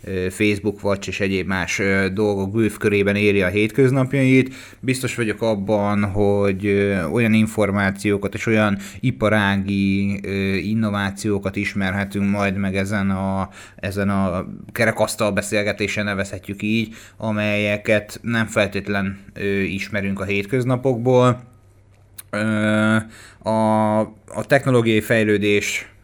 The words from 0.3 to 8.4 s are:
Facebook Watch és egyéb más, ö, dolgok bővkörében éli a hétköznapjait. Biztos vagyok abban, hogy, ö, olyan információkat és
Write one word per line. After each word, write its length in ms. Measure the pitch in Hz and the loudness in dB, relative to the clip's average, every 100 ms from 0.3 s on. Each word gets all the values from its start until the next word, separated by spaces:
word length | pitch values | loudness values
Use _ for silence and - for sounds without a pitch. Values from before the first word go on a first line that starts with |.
Facebook 540 | - 107 101 107 101 | 0 0 2 -2 -2
Watch 240 | 101 98 98 | -2 -2 -4
és 120 | 92 | -4
egyéb 260 | 98 95 90 | -2 0 -2
más, 320 | 95 82 - | -4 -4 -2
ö, 300 | 98 98 95 | 0 2 0
dolgok 400 | 95 107 101 98 | 0 0 0 -2
bővkörében 640 | 110 110 - 107 101 98 101 | 0 0 0 0 2 2 4
éli 260 | 104 101 | 4 4
a 60 | 90 | 2
hétköznapjait. 1040 | 101 110 - 131 139 127 139 131 131 131 - - - | 2 0 4 4 4 0 2 6 6 4 -4 -20 -10
Biztos 340 | 120 127 120 | -4 -4 -4
vagyok 280 | - 113 101 | -4 -4 -2
abban, 600 | 113 107 98 107 101 104 | -2 -2 0 0 2 0
hogy, 640 | 104 98 101 101 101 95 101 | 0 2 2 4 2 0 0
ö, 380 | 101 101 98 | 2 2 0
olyan 280 | 82 101 117 | 0 0 4
információkat 1000 | 110 107 - 101 101 98 98 107 101 101 | 4 4 2 0 2 0 0 0 0 -2
és 120 | 104 | -4